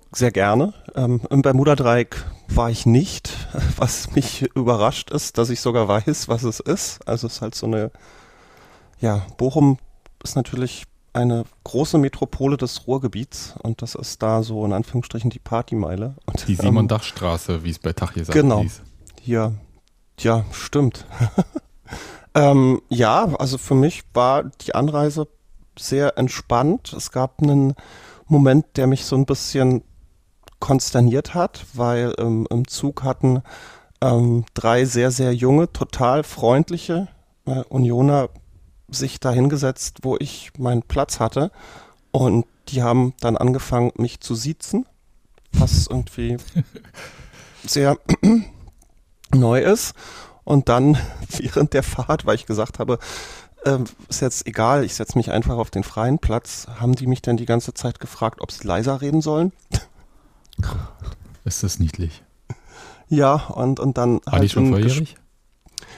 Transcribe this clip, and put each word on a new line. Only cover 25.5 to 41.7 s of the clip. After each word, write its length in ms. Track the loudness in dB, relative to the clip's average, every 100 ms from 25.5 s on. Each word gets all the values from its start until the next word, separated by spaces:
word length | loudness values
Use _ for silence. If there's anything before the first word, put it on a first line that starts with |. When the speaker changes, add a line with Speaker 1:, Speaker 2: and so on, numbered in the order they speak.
| -20 -20 -16
Speaker 1:
sehr 380 | -4 0 0 0
entspannt. 760 | -2 -4 -2 2 2 0 -6
Es 220 | -14 -8
gab 280 | -4 -4 0
einen 340 | 2 4 2 -2 -12 -20 -20 -20 2
Moment, 380 | 6 8 6 2 0
der 120 | 0
mich 180 | 0 0
so 100 | 0
ein 100 | 0
bisschen 580 | -2 -2 0 2 2 -4 -20 -20 _ _ _ -20 _
konsterniert 760 | 0 0 2 4 4 2 -2
hat, 320 | -4 -4 -6 -14 -4
weil, 380 | -2 0 -2 -2
ähm, 280 | -2 -2 0
im 180 | -2 -2
Zug 360 | -4 -6 -4
hatten, 380 | -6 0 2 0 -4 -18 -20 -20 _ _
ähm, 420 | 0 2 2 0 -2
drei 300 | -2 2 2
sehr, 280 | 2 2 0
sehr 220 | 0 0
junge, 380 | 2 4 4 2
total 520 | -4 -8 0 0 0
freundliche, 840 | -2 0 2 4 2 -4 -4 -4 -6 -14 _ _ -6
äh, 160 | -6 -4
Unioner 580 | 0 2 4 4 2 0 -8 -20 -20 -20 _ -14
sich 320 | -8 -8 -4
da 100 | 0
hingesetzt, 680 | 2 2 2 -2 -4 -10 -8
wo 160 | -4 -4
ich 320 | -4 -10 -18 -6
meinen 260 | -2 -2
Platz 380 | -2 -2 -2 -2
hatte. 300 | -2 -2 -4 -6 -20